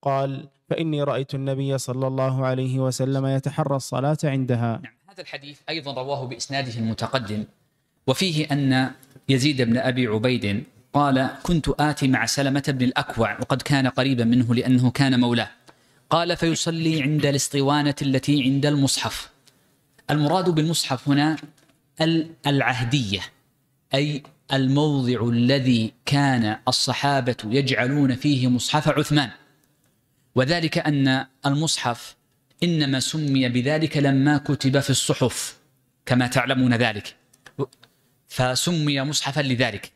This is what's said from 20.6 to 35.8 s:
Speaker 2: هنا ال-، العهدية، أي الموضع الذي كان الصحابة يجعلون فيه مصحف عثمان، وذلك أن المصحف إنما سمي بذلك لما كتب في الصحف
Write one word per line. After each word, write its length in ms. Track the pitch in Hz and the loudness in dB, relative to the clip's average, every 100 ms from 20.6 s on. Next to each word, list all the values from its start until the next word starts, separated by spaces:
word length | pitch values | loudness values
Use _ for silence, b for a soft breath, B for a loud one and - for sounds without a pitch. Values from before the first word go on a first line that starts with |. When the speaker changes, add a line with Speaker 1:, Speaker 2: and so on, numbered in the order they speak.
| 156 160 - 131 143 | 0 0 -2 -4 0
Speaker 2:
هنا 280 | 139 151 156 - _ _ _ _ _ | 2 2 -2 -8 _ _ _ _ _
ال-، 260 | 160 165 160 - 143 | 0 0 -2 -4 0
العهدية، 720 | 139 123 123 120 143 110 95 - _ _ _ _ _ _ | 2 0 -2 -2 -2 -2 -4 -8 _ _ _ _ _ _
أي 300 | 135 147 147 - _ _ | -2 -2 -4 -10 _ _
الموضع 760 | 135 131 139 151 143 123 123 117 | 0 2 2 2 0 0 0 0
الذي 640 | 117 120 139 127 120 110 _ - | 2 2 2 2 2 0 _ -2
كان 520 | 139 139 127 107 113 - | 2 2 2 0 -2 -2
الصحابة 680 | - - 120 143 143 123 117 | -2 -2 -2 0 0 -2 -4
يجعلون 720 | 107 127 139 113 123 147 139 120 | -2 0 0 0 0 2 2 2
فيه 320 | 147 139 127 | 0 2 2
مصحف 400 | 123 - 151 156 | 0 0 0 0
عثمان، 420 | 139 147 147 127 - _ _ _ _ _ _ _ _ _ 123 | 0 2 0 0 -6 _ _ _ _ _ _ _ _ _ -2
وذلك 420 | 131 170 160 165 | 0 2 0 0
أن 480 | 156 143 135 131 - _ 143 | 0 2 2 2 -2 _ -2
المصحف 680 | 139 156 - 123 117 - - _ _ _ _ | 0 0 -2 -4 -4 -10 -20 _ _ _ _
إنما 360 | 175 165 143 135 | 0 2 2 0
سمي 500 | 127 156 151 135 127 | -2 -2 0 2 2
بذلك 480 | 120 123 156 160 151 | 0 0 0 0 2
لما 400 | 139 135 139 147 | 2 4 4 2
كتب 420 | - 143 135 139 | 0 0 2 0
في 100 | - | 2
الصحف 680 | 131 - 143 123 - - - _ _ | -2 0 0 0 -2 -10 -12 _ _